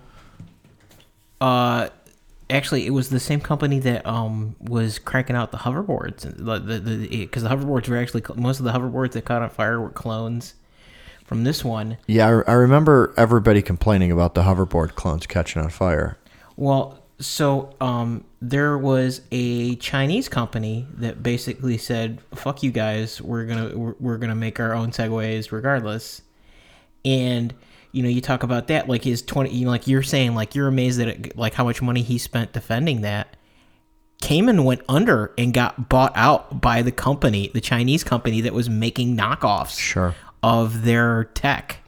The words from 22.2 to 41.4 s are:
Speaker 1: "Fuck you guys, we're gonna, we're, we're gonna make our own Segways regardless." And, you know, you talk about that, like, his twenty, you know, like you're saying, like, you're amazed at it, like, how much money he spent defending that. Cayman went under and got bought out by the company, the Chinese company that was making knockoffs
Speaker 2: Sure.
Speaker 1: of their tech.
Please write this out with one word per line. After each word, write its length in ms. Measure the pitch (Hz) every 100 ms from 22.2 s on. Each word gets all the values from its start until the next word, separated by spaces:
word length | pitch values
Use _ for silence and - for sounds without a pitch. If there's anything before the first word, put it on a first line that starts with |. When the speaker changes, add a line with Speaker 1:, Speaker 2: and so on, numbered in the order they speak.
| - 127
Speaker 1:
"Fuck 260 | 135 139
you 100 | 135
guys, 480 | 113 110 110 110 -
we're 240 | - 117 113
gonna, 300 | 113 110 117
we're, 200 | 117 -
we're 180 | 123 117
gonna 180 | 117 110
make 240 | 110 -
our 140 | 113
own 180 | 113 113
Segways 600 | - 113 113 110 110 107
regardless." 680 | 110 135 135 107 110 - - _ _ _ - _ - _ _
And, 500 | 131 131 127 120 117 - _ - -
you 120 | 135
know, 60 | 123
you 120 | 123
talk 220 | 123 127
about 240 | 120 123 123
that, 200 | 156 127
like, 160 | 120
his 200 | 131 120
twenty, 260 | - 143 131
you 140 | 123 123
know, 60 |
like 160 | 120 131
you're 160 | 135
saying, 320 | 135 139 123 113
like, 180 | 110
you're 140 | 143 139
amazed 340 | 131 127 123
at 60 | 117
it, 300 | - - -
like, 180 | 110 -
how 80 |
much 180 | 120 117
money 220 | 123 123
he 140 | 120 123
spent 340 | - 120 113
defending 480 | 117 - 117 165 120
that. 340 | 104 104 - _ _ _ _ _ _ _ _ -
Cayman 420 | - 151 247 196
went 180 | 131 123 -
under 420 | 143 233 123 107 -
and 160 | 123
got 360 | 123 120 - 117
bought 220 | 131 135 98
out 440 | 127 147 - 131
by 200 | 123 117
the 100 | 123
company, 580 | - 131 139 135 104 98
the 80 | 110
Chinese 420 | - 120 127 160
company 380 | - 120 120 110
that 120 | 117
was 160 | 123 117
making 460 | 110 113 127 123 113
knockoffs 600 | 104 143 107 101 - -
Speaker 2:
Sure. 360 | - - 90 - - -
Speaker 1:
of 400 | 117 117 113 113
their 420 | 117 117 117 113 113
tech. 420 | -